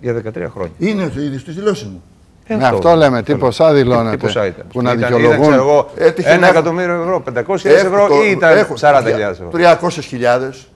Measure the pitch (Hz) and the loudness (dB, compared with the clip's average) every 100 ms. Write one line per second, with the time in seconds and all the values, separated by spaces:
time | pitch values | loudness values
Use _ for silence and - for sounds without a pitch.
0 | 120 117 110 107 85 101 87 85 196 208 | -8 -8 -8 -10 -12 -10 -12 -6 -6 -4
1 | 165 135 147 135 170 160 208 190 107 90 | -6 -8 -10 -10 -12 -8 -6 -6 -10 -16
2 | - _ _ _ - 113 131 104 170 165 | -20 _ _ _ -10 -2 0 2 2 4
3 | 143 123 110 139 131 113 160 143 123 120 | 2 0 -2 -2 -2 2 2 4 2 0
4 | 113 107 110 101 98 85 - 123 123 120 | 0 -4 -4 -2 -4 -6 -12 -4 -2 -2
5 | 123 120 120 - 151 135 135 147 - - | 0 2 2 4 4 4 4 2 0 0
6 | 165 165 151 170 180 165 156 170 180 175 | 0 2 2 4 4 2 0 -4 -4 -4
7 | 170 180 131 120 120 190 - 170 190 202 | -4 -4 -4 -6 -4 -4 2 2 4 2
8 | 202 143 214 175 165 185 - 120 147 139 | 2 2 2 2 4 4 2 0 2 2
9 | 113 110 104 90 87 165 170 165 170 151 | 0 -2 -4 -6 -8 2 2 2 0 -6
10 | 135 127 120 123 131 139 - | -10 -4 0 0 -2 -12 -20